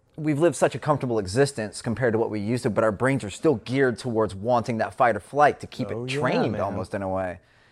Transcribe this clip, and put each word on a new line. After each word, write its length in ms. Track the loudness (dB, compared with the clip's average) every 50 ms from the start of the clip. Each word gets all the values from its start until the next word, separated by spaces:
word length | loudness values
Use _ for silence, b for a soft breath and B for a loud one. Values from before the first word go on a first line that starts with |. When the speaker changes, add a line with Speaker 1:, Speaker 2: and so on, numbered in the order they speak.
| _ _ _
Speaker 1:
we've 220 | -6 -2 0 2 4
lived 160 | 4 4 4
such 180 | 4 2 0 0
a 40 | 0
comfortable 400 | -2 0 0 0 0 0 0 0
existence 640 | 0 0 2 2 2 2 2 -4 -6 -6 -6 -8 -6
compared 300 | -4 -2 0 0 2 2
to 40 | 2
what 120 | 0 0
we 80 | -2 -4
used 220 | -2 -2 -2 0 0
to, 80 | 0
but 140 | 0 2 2
our 80 | 2 2
brains 320 | 2 2 0 0 0 -2
are 60 | -6
still 260 | -6 0 2 2 2
geared 420 | 2 0 -4 0 2 2 2 2 0
towards 360 | -4 -4 0 0 0 0 -2
wanting 440 | -4 -2 0 2 2 2 0 -2 -2
that 160 | -2 -2 0
fight 220 | 2 2 2 2
or 40 | 0
flight 400 | -4 -6 0 4 4 4 4 0
to 60 | -6
keep 240 | -14 -8 -8 -6 -6
Speaker 2:
Oh, 140 | -6 -6 -6
Speaker 1:
it 80 | -6 -4
Speaker 2:
yeah, 80 | -2
Speaker 1:
trained 320 | -2 0 0 0 0 -2 -2
Speaker 2:
man. 80 | -2
Speaker 1:
almost 340 | -4 -4 -4 -6 -8 -6 -6
in 80 | -6 -4
a 60 | -4
way. 320 | -4 -4 -4 -4 -6 -10 b b b b b b